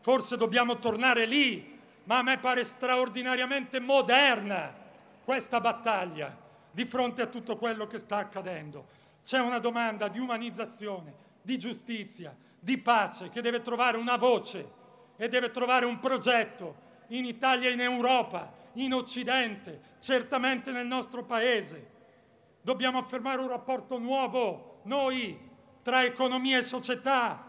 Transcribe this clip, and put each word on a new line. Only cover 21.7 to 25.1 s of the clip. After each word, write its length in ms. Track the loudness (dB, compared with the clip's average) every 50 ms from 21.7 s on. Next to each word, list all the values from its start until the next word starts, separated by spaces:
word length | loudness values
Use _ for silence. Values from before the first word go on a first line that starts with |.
| -12 -16 -18 -20 -20 -20 -20 -20 _ _ _ _ _ _ _ _ _ _
Dobbiamo 360 | _ -2 -2 2 2 0 0 0
affermare 420 | -4 -4 -6 -6 -4 -2 -2 -2
un 80 | -2 -2
rapporto 500 | -4 -6 -4 -4 -4 -4 -4 -6 -8 -6
nuovo, 840 | -4 -2 0 0 0 0 0 0 0 0 -2 -4 -12 -18 -20 -18 -8
noi, 560 | -2 0 2 2 2